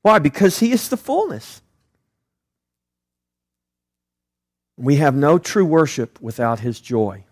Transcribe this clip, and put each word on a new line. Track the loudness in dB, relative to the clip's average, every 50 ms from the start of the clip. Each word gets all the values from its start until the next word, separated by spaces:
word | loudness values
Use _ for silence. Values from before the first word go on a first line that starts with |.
Why? | 4 4 4 4
Because | 2 0 0 2 2 2 2 2
he | 0 0
is | 0 -2 -2 -4
the | -8
fullness. | -8 -4 -4 -2 -2 -2 -4 -8 -12 -14 -18 -20 -20 _ _ _ _ _ _ _ _ _ _ _ _ _ _ _ _ _ _ _ _ _ _ _ _ _ _ _ _ _ _ _ _ _ _ _ _ _ _ _ _ _ _ _ _ _ _ _ _ _ _ _ _ _ _ _ _ _ _ _ _ _ _ _
We | -6 0 0 2
have | 2 2 2 2
no | 2 2 2 2
true | 2 0 -2 0 0 0
worship | 2 2 2 2 0 -2 -8 -8 -10 _ -16
without | -14 -14 -6 -4 -2 -2 -2 -4
his | -6 -8 -8 -8
joy. | _ -4 -2 -2 -2 -2 -6 -12 -20 _